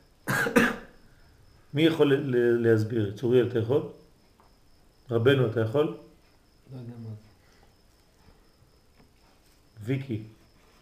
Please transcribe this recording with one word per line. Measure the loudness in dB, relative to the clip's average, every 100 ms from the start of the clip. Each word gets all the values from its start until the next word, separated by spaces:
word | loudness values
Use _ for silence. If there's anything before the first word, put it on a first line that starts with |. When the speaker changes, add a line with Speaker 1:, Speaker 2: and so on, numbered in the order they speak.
| _ _ -6
Speaker 1:
<coughs> | -4 0 2 2 -2 -12 -20 -20 -20 -20 _ -20 _ _
מי | 2
יכול | 2 4 2
ל-, | 2 0 0
ל-, | 2 2 4
להסביר? | 2 2 -2 -4 -4
צוריאל, | 2 2 2
אתה | 0
יכול? | 0 -2 -2 -14 -20 _ _ _ _ _ _ _ _ _ -4
רבנו, | 0 4 4 2
אתה | -2
יכול? | -2 0 -2 -4 -18 _ _ _ _ _ -20
Speaker 2:
לא | -18
יודע | -18 -16
מה | -16
זה. | -16 -20 _ _ _ _ _ _ _ _ _ _ -20 _ _ _ _ _ _ _ _ _ _ _ _ _ -14
Speaker 1:
ויקי, | -6 -6 -6 -8 -10 -20 _ _ _ _